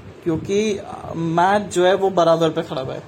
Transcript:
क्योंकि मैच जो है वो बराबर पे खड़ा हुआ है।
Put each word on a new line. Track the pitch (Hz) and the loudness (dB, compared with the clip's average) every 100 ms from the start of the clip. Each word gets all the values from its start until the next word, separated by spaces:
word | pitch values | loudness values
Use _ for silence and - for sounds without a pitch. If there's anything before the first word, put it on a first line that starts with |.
| - - | -12 -10
क्योंकि | 175 160 - 202 214 196 - - - 165 | -6 -4 -2 0 0 -2 -8 -14 -10 -6
मैच | 165 165 185 208 185 | -2 2 2 2 0
जो | 180 180 | 2 2
है | |
वो | 190 190 | 4 2
बराबर | 180 165 165 165 | 4 4 4 2
पे | 156 | 0
खड़ा | 160 151 | -6 -6
हुआ | 135 | -8
है। | 143 | -10